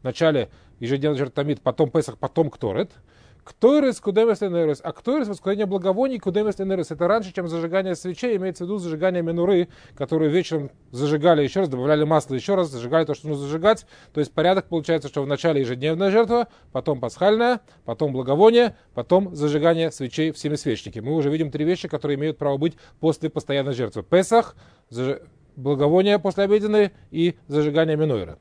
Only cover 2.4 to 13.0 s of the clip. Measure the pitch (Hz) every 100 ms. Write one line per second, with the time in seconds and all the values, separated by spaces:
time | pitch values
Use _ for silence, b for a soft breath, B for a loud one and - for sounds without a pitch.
2.4 | 147 - 113 98 180 - _ b b b
3.4 | - - 233 294 269 208 214 196 233 202
4.4 | 202 170 156 147 165 - - 294 214 190
5.4 | 190 202 208 190 185 185 269 247 196 185
6.4 | 214 196 190 190 160 151 175 220 190 190
7.4 | 175 165 165 190 190 170 185 175 247 202
8.4 | 185 175 175 208 175 156 185 180 165 170
9.4 | 180 185 175 B B - 139 160 156 170
10.4 | - 160 139 _ _ 123 147 151 165 156
11.4 | 139 190 180 131 135 151 151 156 - 131
12.4 | - 196 165 127 120 160